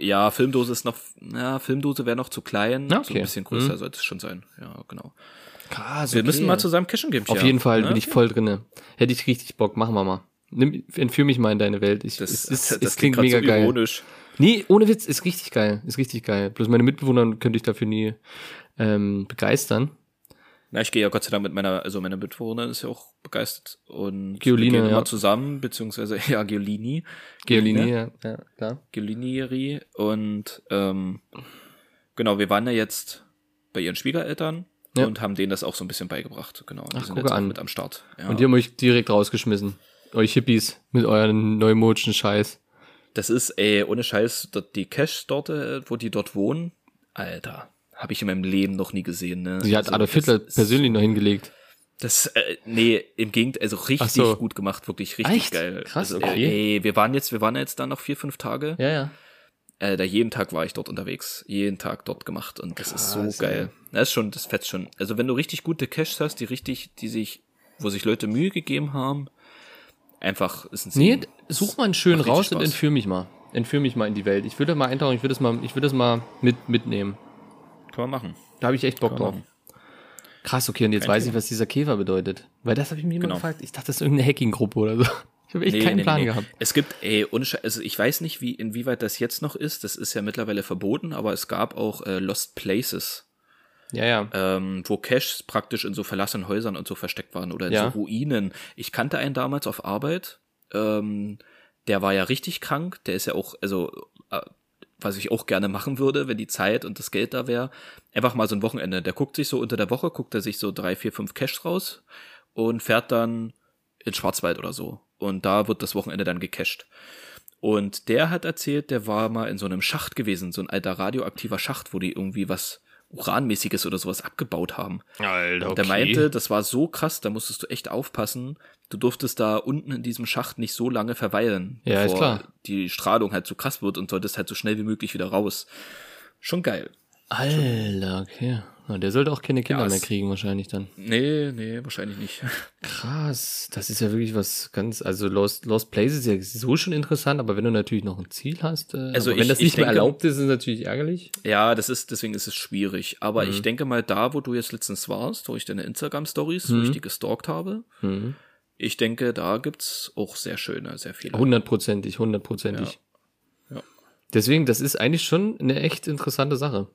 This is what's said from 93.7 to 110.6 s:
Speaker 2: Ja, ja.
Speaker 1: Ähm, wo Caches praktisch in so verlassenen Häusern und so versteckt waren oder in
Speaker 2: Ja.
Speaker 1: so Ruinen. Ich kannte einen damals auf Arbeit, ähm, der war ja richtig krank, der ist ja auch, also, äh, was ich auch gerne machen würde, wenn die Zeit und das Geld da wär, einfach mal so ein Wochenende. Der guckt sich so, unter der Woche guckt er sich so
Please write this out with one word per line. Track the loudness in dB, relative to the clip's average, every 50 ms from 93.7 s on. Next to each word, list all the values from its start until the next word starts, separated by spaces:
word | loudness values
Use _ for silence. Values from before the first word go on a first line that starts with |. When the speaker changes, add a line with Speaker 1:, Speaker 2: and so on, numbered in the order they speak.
| _ _ _ _ -4
Speaker 2:
Ja, | -2 2
ja. | 2 2 2 0 -2 -2
Speaker 1:
Ähm, | 0 0 2 0 0 -2 -2 -6 -6 -4
wo | -4 -4
Caches | -4 0 0 2 2 2 0 -6 -8 -10
praktisch | -4 -4 -4 -2 -2 -6 -4 -4
in | -4 -4
so | -6 -6
verlassenen | -6 -2 -2 -2 -2 -2 -6 -4 -2
Häusern | -2 -2 -2 -4 -6
und | -6 -8 -10
so | -10
versteckt | -10 -8 -8 -8 -10 -10 -10 -10
waren | -8 -8 -8 -6
oder | -4 -2
in | 0 2
Speaker 2:
Ja. | 2 2 2 0
Speaker 1:
so | -2
Ruinen. | -4 -4 -2 -4 -2 0 0 0 0 -2 -6 -8 -16 -18 -14
Ich | -12 -12 -8 -2
kannte | -2 -2 0 0 -2
einen | -2 -2 -2
damals | -2 -2 -2 -2 -4 -4
auf | -4 -6 -6 -6
Arbeit, | -4 -4 -2 -2 -2 -4 -4 -6 -12 -18 _ _ _ _ _ _ _ -4
ähm, | -2 0 0 0 0 -2 -2 -4 -4 -6 -6 -8 -12 -16 _ _ _ _ _ _ _ _
der | -2 0 2
war | 2 2 2
ja | 2 2
richtig | 0 0 -2 -2 -6 -8 -8 -4
krank, | -4 -4 -4 -4 -6 -10 -10 _
der | -6 -4
ist | -4 -4
ja | -2 -4
auch, | -4 -4 -6 -8 -8
also, | -6 -4 -2 -2 -2 -4 -6 -12 -18 -20 _ _ -14 _
äh, | -8 -8 -8 -8 _ _ _ _ _ _ -20 _ _ _
was | -4 -4 -4 -4
ich | -2 -2
auch | -2 -2 0
gerne | 0 0 0 2 0
machen | -2 -4 -4 -4 -2 0
würde, | 2 2 2 2 -2 -2
wenn | -4 -6
die | -4
Zeit | -8 -4 0 2 2 2 0 -2
und | -4 -10 -10
das | -10 -4
Geld | -2 -2 -2 -2 -2
da | -6 -2
wär, | -2 -2 -2 -2 -4 -8 -14 -20 -20 -20 -20 _ _ _
einfach | 0 0 2 2
mal | 2 0 0
so | 2
ein | 0 -2
Wochenende. | -2 -2 -4 -4 -4 -4 -2 -2
Der | -4 -2
guckt | -2 -4 -4 -2
sich | -4 -4 -2
so, | -2 -2
unter | -2 -2 -2
der | -2 0 0
Woche | 0 -2 -2 -4
guckt | -4 -6 -10 -6 -4
er | -4
sich | -4 -4 -6
so | -4